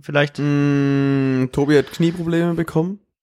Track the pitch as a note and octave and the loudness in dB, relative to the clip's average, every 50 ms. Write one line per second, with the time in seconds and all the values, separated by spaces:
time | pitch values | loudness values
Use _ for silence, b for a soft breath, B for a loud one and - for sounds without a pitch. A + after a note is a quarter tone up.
0 | - - C#3+ C#3+ D3 D3 - - C#3+ D3 D3 C#3+ C#3+ C#3+ C#3+ C#3+ C#3 C#3 C#3 C#3 | -12 -4 0 0 0 0 -2 -4 -2 0 0 2 2 2 2 2 2 2 0 0
1 | C#3 C#3 C#3 C#3 C3+ C3 C3 B2+ C3 B2+ - C#3+ C#3+ D3 D3+ C#3 B2 - - - | 0 0 0 0 0 0 0 0 -2 -2 0 -2 2 4 4 2 2 0 -2 0
2 | E3 E3+ E3+ F3+ E3 E3 E3 E3 E3+ E3+ E3+ E3+ E3 - - D#3+ D#3+ F3+ G3+ - | 0 0 0 -2 -4 -2 0 0 0 0 -2 -2 -4 -2 -2 -2 -2 -2 -6 -10
3 | _ _ _ _ | _ _ _ _